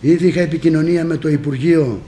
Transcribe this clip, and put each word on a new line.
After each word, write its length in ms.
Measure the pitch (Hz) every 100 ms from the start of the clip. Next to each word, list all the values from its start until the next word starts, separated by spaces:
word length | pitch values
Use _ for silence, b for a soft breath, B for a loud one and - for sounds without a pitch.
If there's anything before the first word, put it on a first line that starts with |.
ήδη 260 | 131 170 180
είχα 140 | 165
επικοινωνία 640 | 175 156 165 156 160 175
με 120 | 165 160
το 120 | 156
Υπουργείο 720 | 147 147 135 156 165 139 98